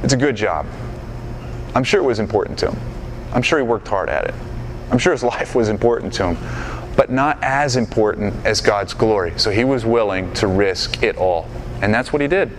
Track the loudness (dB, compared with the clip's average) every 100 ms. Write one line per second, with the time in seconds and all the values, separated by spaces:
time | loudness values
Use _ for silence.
0 | 2 4 2 2 0 0 -4 -8 -10 -10
1 | -12 -10 -10 -10 -10 -10 -2 -2 2 2
2 | 4 2 2 2 0 -2 -2 -2 -8 -8
3 | -10 -10 -4 -2 2 2 2 0 0 -2
4 | 0 0 -2 -6 -8 -8 -8 -10 -2 2
5 | 2 2 0 -2 -2 2 2 2 2 2
6 | -2 -2 0 0 -4 -6 -6 -8 -4 0
7 | 2 2 0 0 0 2 2 2 0 2
8 | 2 2 -2 -2 0 2 2 2 -2 0
9 | 2 2 0 -2 0 2 2 2 2 2
10 | 2 0 -4 0 2 4 2 2 -4 0
11 | 0 2 0 0 -4 -10 -10 -2 0 0
12 | 0 0 2 2 0